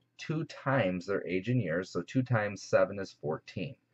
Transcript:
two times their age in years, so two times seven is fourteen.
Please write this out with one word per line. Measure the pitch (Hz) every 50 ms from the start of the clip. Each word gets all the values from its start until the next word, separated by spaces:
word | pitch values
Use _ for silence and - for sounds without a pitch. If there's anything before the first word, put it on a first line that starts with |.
| _ _ _
two | - - - 156 165 151
times | - - - - 139 135 131 104 92 90 90 87
their | 95 98 - -
age | - 90 95 95 117
in | 127 127
years, | 104 82 76 90 95 -
so | - 90
two | 87 - - 131
times | 127 - 120 107 104 104 101 92
seven | - - - 98 95 92 98 98
is | 95 - - _
fourteen. | - 76 78 76 - - - - 87 69 - - _ _